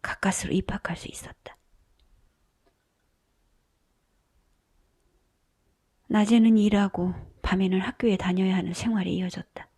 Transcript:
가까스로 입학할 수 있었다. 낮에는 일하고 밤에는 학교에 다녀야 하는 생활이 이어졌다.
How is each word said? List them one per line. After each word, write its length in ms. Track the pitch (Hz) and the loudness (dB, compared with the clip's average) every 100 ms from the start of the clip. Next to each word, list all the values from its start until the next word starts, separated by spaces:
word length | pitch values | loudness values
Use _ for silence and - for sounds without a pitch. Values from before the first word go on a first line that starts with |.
가까스로 520 | - - 196 - - | -10 -4 -2 -2 -2
입학할 440 | 190 - 202 - 170 | -2 -2 -8 -8 -10
수 100 | - | -10
있었다. 500 | - - - - - _ _ _ _ _ _ _ _ _ _ _ _ _ _ _ _ _ _ _ _ _ _ _ _ _ _ _ _ _ _ _ _ _ _ _ _ _ _ _ _ _ _ _ _ _ | -16 -18 -20 -20 -20 _ _ _ _ _ _ _ _ _ _ _ _ _ _ _ _ _ _ _ _ _ _ _ _ _ _ _ _ _ _ _ _ _ _ _ _ _ _ _ _ _ _ _ _ _
낮에는 500 | 214 208 233 226 220 | 0 4 6 6 6
일하고 560 | 208 208 196 - 180 180 - _ | 4 2 0 0 -4 -4 -12 _
밤에는 380 | - 190 190 185 | -2 0 2 0
학교에 380 | 190 - 233 190 | -2 -2 0 0
다녀야 380 | 185 185 190 185 | 0 0 2 0
하는 180 | 170 | -2
생활이 420 | 175 240 220 180 175 | -4 -2 -2 -2 -4
이어졌다. 540 | 180 175 - - - | -4 -8 -14 -18 -20